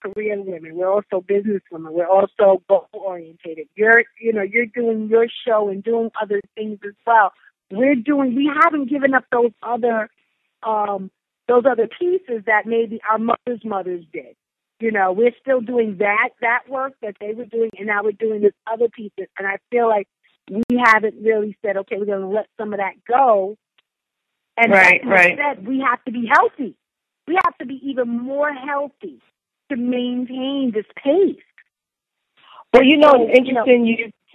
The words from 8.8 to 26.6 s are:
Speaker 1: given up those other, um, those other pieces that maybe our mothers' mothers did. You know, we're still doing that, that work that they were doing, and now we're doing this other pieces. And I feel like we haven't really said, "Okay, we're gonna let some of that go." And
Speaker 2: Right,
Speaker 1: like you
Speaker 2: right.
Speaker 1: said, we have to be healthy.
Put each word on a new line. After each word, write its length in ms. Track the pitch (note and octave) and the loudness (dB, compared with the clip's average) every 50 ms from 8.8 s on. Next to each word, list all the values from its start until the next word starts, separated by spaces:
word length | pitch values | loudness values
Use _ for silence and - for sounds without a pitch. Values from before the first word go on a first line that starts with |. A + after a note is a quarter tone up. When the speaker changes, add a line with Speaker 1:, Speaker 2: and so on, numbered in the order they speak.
| C#4 A3+ | -4 -4
Speaker 1:
given 240 | D4 C#4+ C4+ C#4 C4+ | -2 0 0 0 0
up 120 | C4 B3+ _ - | 0 -2 _ 0
those 180 | A#3+ A#3+ A#3 A3 _ - | 0 0 0 -2 _ -8
other, 460 | A3 A#3+ A#3+ A3+ A#3+ A3+ A3 G#3+ A3+ _ _ _ _ _ _ _ _ _ _ - | -6 -4 -2 -2 -2 -2 -2 -4 -6 _ _ _ _ _ _ _ _ _ _ -6
um, 480 | A3+ A3 G#3+ G#3 G3+ G3+ G3 F#3+ F#3+ - _ _ _ _ _ _ - | -4 -4 -2 -2 -4 -4 -6 -8 -12 -16 _ _ _ _ _ _ 0
those 160 | A#3+ B3 A3+ C4+ | 2 2 4 2
other 180 | B3 A3 A3+ A3 - - | 2 0 0 -4 -4 -4
pieces 440 | F4+ F4 F4+ F#4+ - - A#3+ A3+ F#3+ | -2 -2 -2 -2 -2 -6 -8 -6 -2
that 160 | A3+ A3 G#3+ F#3+ | 0 0 0 0
maybe 360 | A3 A#3 A#3 A3+ G#3 A3 A3 - G#3+ | 0 -2 -2 -2 -2 -6 -6 -4 -2
our 80 | A3 A3 | -2 0
mothers' 420 | A3 A3+ - - _ - B3 G#3+ - | 0 -2 -2 -2 _ -6 -8 -8 -8
mothers 400 | A3 G#3 G3 F3+ F#3 F3+ F3 E3+ _ - | -8 -6 -6 -6 -6 -8 -10 -12 _ -16
did. 200 | D#3+ C3 A#2 - _ _ _ _ _ _ _ _ _ | -16 -16 -16 -20 _ _ _ _ _ _ _ _ _
You 100 | A3+ A3+ G#3+ | -4 -2 0
know, 200 | G#3 F#3+ F#3 F#3 | 0 0 0 2
we're 220 | G3 A#3 B3 A#3+ _ | 2 2 2 0 _
still 200 | _ C4+ C4+ B3+ | _ -2 -2 -2
doing 360 | A3+ G3+ B3+ B3 A#3 A3 G3 F3 | -2 -2 -2 -2 -2 0 0 0
that, 320 | G#3 G3+ G3+ G#3+ A#3+ B3+ - _ | 0 2 2 0 -2 -2 -4 _
that 280 | B3 A#3 A#3 B3 - - | -2 -2 -2 -2 -4 -6
work 240 | C4+ C4 C4 C4+ C4+ _ - | -8 -6 -6 -8 -8 _ -12
that 140 | G#3 G3 - | -12 -12 -10
they 140 | G#3 G#3 A3 | -10 -10 -10
were 100 | A3 B3 | -10 -12
doing, 260 | G#3 A#3 A3+ A3+ A3+ - | -8 -4 -4 -4 -4 -4
and 100 | F#3+ G3 A3 | -8 -6 -4
now 140 | G#3+ G3+ G#3 | -4 -2 -2
we're 100 | G#3+ G3+ | -4 -4
doing 280 | G3 A3 A3 G#3+ G#3 | -4 -4 -4 -2 0
this 120 | G#3 G3+ - _ _ - | 0 0 0 _ _ -8
other 180 | A3+ A3+ A#3+ A3+ | -4 -2 -2 -2
pieces. 380 | - - G#3+ G3+ - - F#3 - _ - | -4 -6 -16 -14 -14 -14 -16 -14 _ -8
And 80 | G3 | -6
I 100 | G3 G3 G3 _ _ | -6 -6 -8 _ _
feel 180 | - A#3+ A#3 A3+ | 0 0 2 2
like 180 | A3 G#3 G3 - _ _ _ _ _ _ _ - | 2 0 -2 -6 _ _ _ _ _ _ _ -8
we 120 | F#3+ G#3 A#3 - B3 B3 B3 | -6 -4 -2 0 0 2 4
haven't 340 | A#3 A3 A3 G#3+ A3 - - G#3 | 4 4 4 2 -2 -6 -4 -2
really 340 | A3 A3 G#3+ G#3 G#3+ G3 - - | 0 0 0 -2 -4 -6 -8 -6
said, 120 | G#3 G3 G3 | -6 -4 -4
"Okay, 180 | G3 - G3 G3 | -6 -6 -6 -6
we're 60 | G#3 | -4
gonna 220 | G3+ G3+ G3 F#3+ F#3 | -4 -4 -4 -4 -4
let 160 | G3 A3 G3 - _ - | -4 -4 -6 -6 _ -12
some 140 | A3 G#3 G#3 | -10 -8 -6
of 60 | G3+ | -6
that 160 | G3 F#3 F3+ _ _ | -6 -6 -8 _ _
go." 500 | - A#3 B3+ C#4 B3+ A3 G3+ F#3+ G3 G#3+ - _ _ _ _ _ _ _ _ _ _ _ _ _ _ _ _ _ _ _ | 0 2 4 4 6 4 4 2 -2 -6 -12 _ _ _ _ _ _ _ _ _ _ _ _ _ _ _ _ _ _ _
And 160 | - A#3 A3+ G#3 | 0 4 6 6
Speaker 2:
Right, 280 | F#3+ F#3 F3+ F3+ - - | 8 8 6 6 4 2
Speaker 1:
like 20 | |
you 60 | B3 | 2
Speaker 2:
right. 280 | G3 F#3 F3 F3 F3 - | 4 4 4 4 2 0
Speaker 1:
said, 280 | C#4+ D4 C#4 F#3+ F#3+ | -2 -4 -4 -6 -6
we 140 | G#3+ C4+ C4 | -6 -4 -2
have 220 | C4+ B3+ A#3+ A#3+ _ | 0 -2 -2 -2 _
to 80 | C4+ A3 | -8 -8
be 140 | B3 A#3+ A3 C4 | -6 -2 0 2
healthy. 440 | D#4+ G4 A#4 - - | 2 2 2 -2 -6